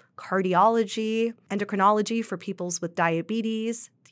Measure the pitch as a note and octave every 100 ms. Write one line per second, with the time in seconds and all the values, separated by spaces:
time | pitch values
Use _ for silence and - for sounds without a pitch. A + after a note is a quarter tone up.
0 | _ - - F#3+ F#3 F3 G#3+ A#3 G3+ -
1 | A3 A3+ A#3 A3+ - G3+ G3+ G3+ G3 G#3+
2 | G#3 A#3 A3 F3+ - F#3 F3+ F3 E3+ F3
3 | E3+ E3 D#3+ A3 A3 A3 A3 A#3 - _
4 | _